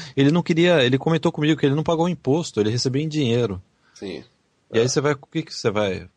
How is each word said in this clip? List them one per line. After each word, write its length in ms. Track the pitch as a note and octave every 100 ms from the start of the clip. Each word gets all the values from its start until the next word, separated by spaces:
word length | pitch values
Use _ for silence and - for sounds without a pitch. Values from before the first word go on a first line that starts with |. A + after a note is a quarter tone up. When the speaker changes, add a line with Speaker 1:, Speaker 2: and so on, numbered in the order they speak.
| - -
Speaker 1:
ele 140 | C#3
não 120 | E3+
queria, 400 | E3 E3 F3 E3
ele 140 | B2 C3
comentou 340 | D#3+ D#3+ E3+
comigo 280 | D#3 D3+ D#3
que 60 | C#3+
ele 100 | D3
não 80 |
pagou 240 | D#3 D#3+ F3
imposto, 520 | D3+ C3 D#3 E3 A2
ele 80 | G#2
recebia 320 | A#2 C3 C3+
em 80 | D#3
dinheiro. 520 | D3+ B2+ A#2 A2+ F#2 - _ _ -
Speaker 2:
Sim. 280 | G2 D2 - _ _ _ _
Speaker 1:
E 80 | A2
aí 60 | B2
Speaker 2:
É. 20 |
Speaker 1:
você 140 | D3+
vai, 120 | C#3
o 140 | C#3 -
que 160 | D#3+
que 100 | D3+
você 160 | - A#2+
vai, 380 | G2+ G2+ F2 E2+